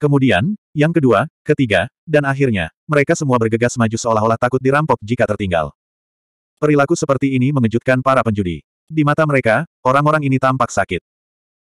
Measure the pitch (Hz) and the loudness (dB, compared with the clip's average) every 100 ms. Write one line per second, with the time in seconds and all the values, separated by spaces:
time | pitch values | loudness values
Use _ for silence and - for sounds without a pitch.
0 | 147 143 131 90 147 208 _ 151 147 170 | 0 2 2 2 0 -4 _ -2 0 2
1 | 131 101 143 _ - 151 127 95 107 _ | 2 2 0 _ -4 -2 0 0 -2 _
2 | - 151 139 135 139 104 78 - - 147 | -2 0 0 0 0 0 -4 -12 -2 0
3 | 139 165 147 123 113 110 120 - 113 113 | 0 0 0 0 0 0 -2 0 -2 -2
4 | 120 110 110 113 123 - 127 139 156 120 | -2 0 0 0 0 0 0 0 0 -4
5 | 104 123 104 107 101 85 76 - _ _ | -2 -2 -2 -2 -2 -2 -4 -10 _ _
6 | _ _ _ _ _ _ 151 147 139 170 | _ _ _ _ _ _ 0 2 2 0
7 | 147 135 135 131 127 143 113 113 - 127 | 0 0 0 0 0 0 0 -2 0 0
8 | 131 131 117 104 90 78 - _ _ 156 | 0 0 0 -2 -4 -6 -12 _ _ -2
9 | 147 147 156 139 117 110 165 _ 127 135 | 0 2 2 0 2 0 -2 _ 0 2
10 | 147 156 139 131 131 131 117 - 95 90 | 2 0 0 0 0 -2 -4 -4 -4 -6
11 | - _ _ _ _ _ | -10 _ _ _ _ _